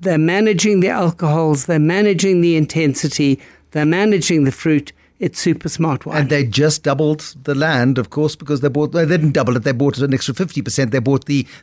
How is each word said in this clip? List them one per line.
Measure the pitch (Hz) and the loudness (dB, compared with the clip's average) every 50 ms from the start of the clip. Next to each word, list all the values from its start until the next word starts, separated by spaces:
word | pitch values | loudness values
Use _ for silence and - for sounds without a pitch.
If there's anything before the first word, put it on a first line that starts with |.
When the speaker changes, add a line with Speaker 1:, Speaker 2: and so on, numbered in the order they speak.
Speaker 1:
they're | 175 190 165 156 | -2 0 2 2
managing | 156 165 180 196 220 214 208 165 - 214 208 190 | 2 2 2 2 2 2 2 2 2 2 2 2
the | 170 147 | 2 0
alcohols, | - - 180 170 170 - 170 156 147 160 160 156 151 139 - | 0 0 0 -2 -2 0 0 0 0 2 2 2 0 0 0
they're | - 170 151 | 0 0 2
managing | 151 156 175 196 208 208 196 165 196 190 185 175 | 2 2 2 2 2 2 2 2 2 2 2 2
the | 170 170 165 | 2 2 2
intensity, | 160 151 - - 160 160 143 127 - - 147 - - 147 139 135 - - - - _ _ _ - | 2 0 0 0 0 0 0 0 -2 -4 -4 -2 0 2 2 0 0 -4 -12 -20 _ _ _ -4
they're | 156 151 | -2 0
managing | 151 165 185 208 220 208 185 147 - 175 156 139 | 2 2 2 2 2 2 2 0 0 0 2 2
the | 135 127 | 0 0
fruit. | - - 165 151 147 147 - - _ _ _ _ - | -2 0 0 0 0 0 -4 -14 _ _ _ _ -6
It's | 214 151 - - | -6 -6 -4 -2
super | - 175 160 - - 160 | 0 0 0 -2 -4 -8
smart | - - 165 160 135 - - | -4 -2 -2 -2 -2 -4 -6
wine. | 147 - 156 143 | -4 -2 -2 0
Speaker 2:
And | 131 | 0
they | 147 143 139 | 0 0 0
just | 117 104 131 147 156 147 - - | 0 0 2 2 2 2 0 -2
doubled | 147 139 139 156 151 156 151 - - - 139 127 | -2 0 0 0 0 0 -2 -6 -14 -18 -12 -6
the | 147 143 | -4 -2
land, | 135 151 160 151 127 120 131 135 127 | 0 0 0 2 2 2 2 2 0
of | 113 - | -2 -4
course, | - 147 151 151 - | -2 -2 -2 -2 -2
because | - 143 143 147 131 135 | -4 -6 -4 -2 -2 0
they | 143 | 0
bought, | 123 147 151 147 156 | 0 0 -2 0 0
they | 170 165 | 0 0
didn't | 151 180 180 151 151 139 | 2 2 2 2 2 2
double | 156 127 123 123 | 0 0 0 0
it, | 123 107 | -2 -2
they | 147 127 | -2 -2
bought | 120 143 139 - - | 0 0 0 0 0
an | 139 139 135 | -2 0 0
extra | 131 - - 127 | -2 -2 -4 -4
fifty | - 190 165 - 143 104 | -4 -4 -6 -6 -8 -6
percent. | - - - 135 113 110 | -4 -2 -2 -2 -2 -2
They | 131 | -2
bought | 110 135 139 135 - | 0 0 0 0 0
the | - 143 139 - - - - | -2 -2 -2 -2 -4 -10 -20